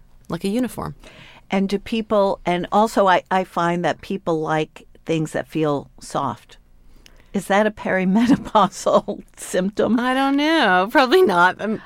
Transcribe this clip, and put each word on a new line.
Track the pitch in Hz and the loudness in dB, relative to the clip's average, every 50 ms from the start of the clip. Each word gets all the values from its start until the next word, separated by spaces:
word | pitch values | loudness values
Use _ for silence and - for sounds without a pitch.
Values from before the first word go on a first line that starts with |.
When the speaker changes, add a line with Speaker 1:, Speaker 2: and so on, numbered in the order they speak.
| - _ - - - - | -20 _ -20 -20 -14 -12
Speaker 1:
like | 175 165 - | -10 -6 -6
a | 196 | -4
uniform. | 196 240 254 226 - - - 156 147 - - - - - - - - - - - | -4 -2 -4 -4 -6 -10 -12 -12 -12 -14 -18 -20 -20 -20 -20 -20 -20 -20 -10 -4
Speaker 2:
And | - 196 196 190 | -2 -2 -2 0
do | 202 196 | -2 -4
people, | - - - 226 220 - 226 208 196 196 - - - | -4 -4 -6 -4 -2 0 0 2 2 2 0 -4 -4
and | - 175 180 180 - | -4 -2 -2 -2 0
also | - 202 214 226 - 240 202 190 | 0 2 2 2 2 2 2 4
I, | 180 170 - - | 2 2 0 0
I | 185 190 190 | -2 -2 -2
find | - - 185 170 170 170 175 175 | -2 -2 -2 0 0 0 0 0
that | 156 135 - - | -2 -4 -4 -6
people | - 196 190 - - 165 160 156 | -8 -8 -6 -4 -4 -2 -2 -2
like | 156 156 156 156 156 - - - - - - - | -2 -2 -2 -2 -4 -8 -16 -20 -20 -20 -12 -6
things | - 165 160 160 156 - | -4 -4 -2 -2 -4 -4
that | - - - | -6 -6 -6
feel | - 160 156 151 147 139 - - - - | -4 -2 0 0 -2 -2 -6 -10 -18 -20
soft. | - - - 156 139 131 104 - - - - - _ _ - - - - - - - - - - - _ - | -14 -8 -6 -4 -4 -4 -6 -10 -14 -20 -20 -20 _ _ -20 -20 -20 -20 -20 -20 -20 -20 -20 -20 -14 _ -8
Is | 202 - - | -6 -2 0
that | 196 196 214 | 2 2 2
a | 214 214 | 0 -2
perimenopausal | - - 202 - 185 185 185 185 214 240 220 277 - - - - 214 196 190 - - - - 143 - - - 208 - - _ | -4 -4 -4 -2 0 0 2 2 2 4 4 2 2 0 0 2 2 2 2 0 -4 -2 0 2 2 0 -2 -8 -10 -12 _
<laughs> | _ | _
symptom? | - - - - 185 185 196 - - 208 - 214 247 | -18 -12 -6 -4 -2 -2 -2 -2 -2 0 0 0 0
Speaker 1:
I | 240 254 254 | 0 0 0
don't | 262 269 277 277 | 0 0 0 0
know. | 285 294 302 330 320 269 208 180 180 185 202 - | 0 0 2 2 2 2 2 2 2 2 2 2
Probably | 311 262 233 269 381 370 | 2 4 4 4 4 4
not. | - 185 175 175 185 - - | 4 4 4 4 4 2 0
Um, | 208 208 220 - - | -4 -6 -6 -6 -6